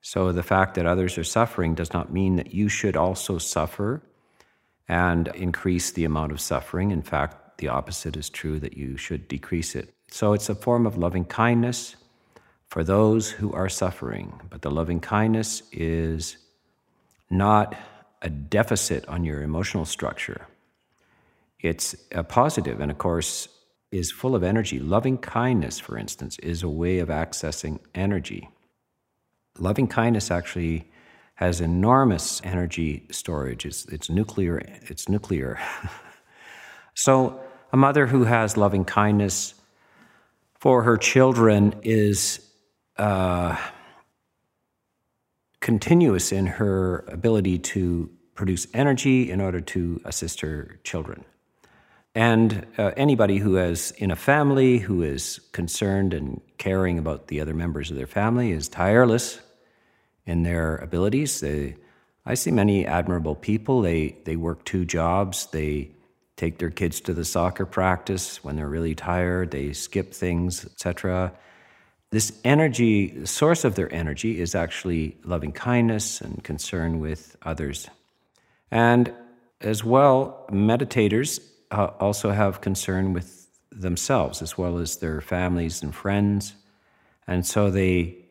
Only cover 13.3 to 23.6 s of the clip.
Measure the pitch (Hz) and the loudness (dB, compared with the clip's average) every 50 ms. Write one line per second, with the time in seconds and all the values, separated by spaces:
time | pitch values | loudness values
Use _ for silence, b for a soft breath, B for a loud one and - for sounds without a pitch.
13.3 | - - 104 101 - - 92 95 - - 98 92 90 - - 60 53 50 50 - | -6 -6 -6 -6 -4 -4 -4 -4 -2 -2 -4 -4 -4 -6 -10 -8 -8 -8 -10 -12
14.3 | - - - 90 - - - - 71 78 82 80 87 85 - - 101 104 110 110 | -16 -18 -18 -18 -18 -8 -6 -4 -2 -2 -2 0 -2 -4 -2 -2 0 2 2 2
15.3 | 110 110 110 - - - - _ - - 82 82 82 82 82 80 80 80 80 - | 2 0 0 -4 -6 -10 -10 _ -10 -6 -4 -2 -2 0 -2 -2 -2 -4 -6 -8
16.3 | - - _ _ _ _ _ _ _ _ _ _ _ _ _ _ _ _ _ _ | -12 -16 _ _ _ _ _ _ _ _ _ _ _ _ _ _ _ _ _ _
17.3 | 92 92 98 104 107 107 104 104 - B B B B B B _ _ _ - 85 | 0 2 4 6 6 4 4 2 -4 B B B B B B _ _ _ -8 -8
18.3 | 76 71 71 78 - 101 110 - 113 98 - - 85 67 - - 73 87 87 80 | -8 -8 -6 0 2 2 2 2 2 -2 0 -2 -4 -4 -4 -6 -4 -4 -2 -2
19.3 | 76 71 71 76 78 82 85 - - 87 82 - - - - 64 - - - - | -2 -4 -4 -4 -4 -4 -4 -2 -4 -4 -4 -4 -6 -6 -6 -6 -6 -6 -10 -10
20.3 | - - - - _ _ _ _ _ _ _ _ _ _ _ _ _ _ _ _ | -10 -14 -16 -20 _ _ _ _ _ _ _ _ _ _ _ _ _ _ _ _
21.3 | _ _ _ _ _ _ - 85 82 82 - - - - _ _ - 87 87 - | _ _ _ _ _ _ -4 -4 -2 -2 -6 -8 -8 -12 _ _ -8 -8 -6 0
22.3 | - 120 127 156 156 - 92 69 58 52 71 73 73 - - 92 85 85 82 - | 2 2 2 2 2 -2 -4 -4 -4 -4 -4 -6 -4 -2 -2 0 0 0 -2 -4
23.3 | - - - - _ _ | -6 -8 -10 -14 _ _